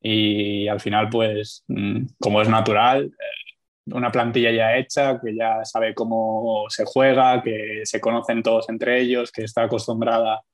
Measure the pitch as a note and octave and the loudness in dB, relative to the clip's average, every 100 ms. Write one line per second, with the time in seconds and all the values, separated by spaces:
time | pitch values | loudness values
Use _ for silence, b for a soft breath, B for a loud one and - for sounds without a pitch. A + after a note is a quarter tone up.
0 | A2 G#2+ G#2+ G#2 G2+ G2+ G#2 G#2 G#2 G#2 | 0 0 2 0 -2 -2 -2 -4 -2 0
1 | A2 A#2 A2 G#2+ G#2+ - _ B2+ G2+ G#2+ | 0 0 0 -2 -6 -14 _ -4 -2 -4
2 | C3+ _ - G#2 A2 A2+ G#2+ G#2 A#2+ C3+ | -6 _ 0 2 4 4 2 4 4 4
3 | C3+ _ - - - - _ _ - B2+ | -2 _ -14 -14 -18 -20 _ _ -10 -4
4 | B2 B2 A#2 A#2 A#2 A2+ A2 B2 C3+ - | -2 0 0 2 2 4 4 2 0 0
5 | C#3 B2 A#2 A2 A2+ A2 A2 A2+ A2+ G#2+ | 0 0 -4 -2 -2 -2 -4 -2 -2 -2
6 | A2+ A2+ A2 A2 A#2 A2 G#2+ - G#2+ C3+ | -2 0 0 -2 -2 -2 -2 -4 -2 4
7 | C3+ C3 B2+ B2 A#2 A2 G#2+ G#2+ G#2+ G#2+ | 4 6 4 4 0 -6 -6 -8 -6 -4
8 | A2+ A#2 A#2 A#2 A2+ A2+ A2+ A2+ A#2 B2 | 0 -2 -2 -2 2 0 0 -4 0 0
9 | B2 B2 A#2+ - A2 A#2 A#2 A2+ G#2+ A2+ | 2 0 -2 -6 -6 -2 0 -2 -4 -4
10 | A#2 A2+ A2+ A2 _ | 0 0 0 -2 _